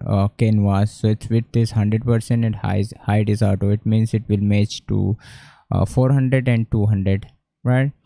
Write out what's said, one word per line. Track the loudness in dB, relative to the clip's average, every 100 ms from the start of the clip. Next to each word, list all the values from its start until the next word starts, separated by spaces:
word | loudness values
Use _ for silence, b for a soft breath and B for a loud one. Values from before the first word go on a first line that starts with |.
| -2
uh, | 0 0
canvas, | 0 2 2 2 2 0
so | 0 -2
its | -2 -2
width | -2 0 0
is | 0
hundred | 0 0 0
percent | 0 0 0 0
and | 0
height, | -2 -2 -2 -4 -6
height | -2 0 0
is | 0
auto. | 0 0 0
It | 0
means | 0 0 0
it | -2 -2
will | 0
match | 2 2 0 -4 -6
to, | -2 -2 -4 B B B B -4
uh, | -2
four | 0 0 2
hundred | 2 2 0 2
and | 0 0
two | 0 0
hundred, | 0 0 -2 -4 _ _ _
right? | -2 0 0 -6